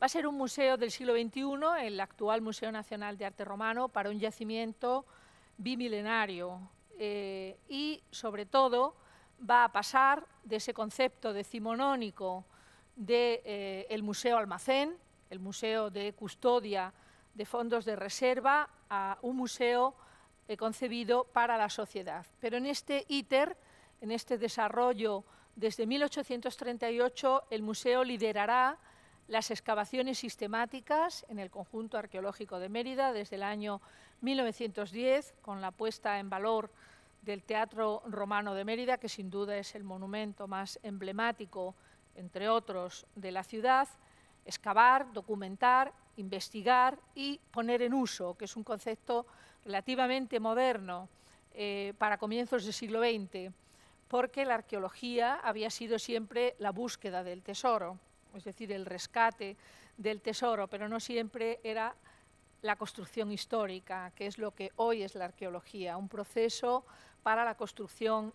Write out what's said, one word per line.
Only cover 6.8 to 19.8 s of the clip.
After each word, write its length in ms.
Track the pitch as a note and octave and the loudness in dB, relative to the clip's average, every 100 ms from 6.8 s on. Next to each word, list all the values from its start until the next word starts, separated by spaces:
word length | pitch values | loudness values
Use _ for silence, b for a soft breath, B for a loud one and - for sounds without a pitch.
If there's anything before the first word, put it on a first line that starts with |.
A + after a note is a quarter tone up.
| _ G#4 | _ -8
eh, 580 | G#3 G#3 G3 G3 F#3+ - - | -4 -4 -6 -6 -8 -12 -8
y, 340 | C#4 D4+ D#4 - | -4 -4 -6 -10
sobre 340 | - A3+ G#3 | -8 -6 -6
todo, 520 | G#3 C4+ C4 A#3+ C4+ - B B B - A#3+ | 2 6 6 6 2 0 B B B -8 6
va 140 | A#3+ | 8
a 80 | A#3 | 8
pasar 560 | G3+ G#3 C4 C4+ D4 E4+ - | 4 4 6 6 6 0 -14
de 140 | A3 G#3+ | -4 -4
ese 160 | A3+ | -2
concepto 580 | A3+ A3 - B3+ - A3+ | -4 -4 2 2 2 -4
decimonónico 1120 | G3+ G3 A#3 A3 A#3 C#4 C4+ G#3+ - F#3 F#3 - B B B B - | -4 -6 -6 -2 2 2 2 -2 -4 -6 -6 -10 B B B B -8
de, 440 | G3+ A#3+ A#3+ A#3 | 2 4 4 2
eh, 420 | - G3+ G3 F#3+ - | -4 -6 -6 -6 -6
el 140 | A3 | -4
museo 340 | G#3 G#3 A#3+ A#3 | -4 0 2 2
almacén, 600 | G3+ F3+ - C4+ D4 F4 _ _ - | 2 -4 2 4 2 -4 _ _ -14
el 100 | F#3+ | -10
museo 500 | F#3+ G3+ A3 A3 G#3+ | -8 -4 -2 0 -2
de 220 | G3 G3+ | -4 -6
custodia 840 | - G3+ - B3+ A#3+ G#3 G3 F#3 b b b b | -6 -12 0 4 4 2 -2 -2 b b b b
de 120 | G#3+ | -10
fondos 380 | G#3 A#3+ A#3 A#3 | -6 -2 0 0
de 120 | A3 | 0
reserva, 760 | G3+ G3 - B3+ B3+ B3+ D4 D4 - - | -4 -4 0 2 4 4 4 2 -8 -6
a 260 | G3+ G3 G3 | -2 -2 -4
un 140 | B3 C4 | -4 -2
museo, 580 | B3 - A#3+ B3 | -4 0 2 4